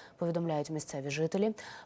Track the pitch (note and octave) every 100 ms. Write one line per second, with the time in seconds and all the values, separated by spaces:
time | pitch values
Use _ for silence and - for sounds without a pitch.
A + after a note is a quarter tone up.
0 | - - F3 E3+ E3+ D3+ D3 D#3 D3+ D3
1 | C#3 C#3 D#3+ G3 G#3+ A3 - -